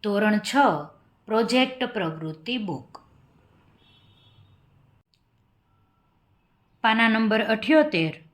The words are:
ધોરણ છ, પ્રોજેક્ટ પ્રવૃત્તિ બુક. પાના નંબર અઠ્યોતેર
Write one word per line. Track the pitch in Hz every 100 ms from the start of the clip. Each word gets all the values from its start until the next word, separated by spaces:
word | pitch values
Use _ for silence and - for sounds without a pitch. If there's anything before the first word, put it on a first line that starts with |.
ધોરણ | 214 202 208 208
છ, | - 262 269 151 151 - _ _ -
પ્રોજેક્ટ | 220 233 254 262 -
પ્રવૃત્તિ | 247 220 170 156 160 151 - 247
બુક. | 202 135 - - _ _ _ _ _ _ _ _ _ _ _ _ _ _ _ _ _ _ _ _ _ _ _ _ _ _ _ _ _ _ _ _ _ _ _ _ _ _
પાના | 226 220 226
નંબર | 220 226 220
અઠ્યોતેર | 214 220 220 311 302 170 160 - -